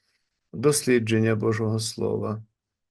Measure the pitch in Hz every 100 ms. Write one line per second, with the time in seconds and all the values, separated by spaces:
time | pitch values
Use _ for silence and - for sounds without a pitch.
0 | _ _ _ _ _ - 135 143 - 123
1 | 110 110 110 110 113 110 110 110 113 -
2 | 107 107 107 107 110 _ _ _ _